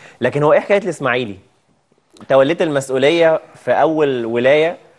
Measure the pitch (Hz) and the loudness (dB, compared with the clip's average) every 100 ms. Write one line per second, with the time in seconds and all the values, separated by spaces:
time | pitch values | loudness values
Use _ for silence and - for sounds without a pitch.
0 | - - 120 143 147 185 - 196 180 160 | -20 -6 -4 0 2 2 2 -2 -2 -6
1 | 131 123 117 92 _ _ _ _ _ _ | -4 -4 -6 -12 _ _ _ _ _ _
2 | _ - - 135 135 175 170 143 131 131 | _ -16 0 2 2 0 -2 -2 -4 0
3 | 139 170 160 160 - - - 104 151 156 | 0 2 2 0 -4 -12 -4 0 0 0
4 | 143 127 113 120 127 151 160 185 _ | -2 -2 -4 0 2 2 0 -4 _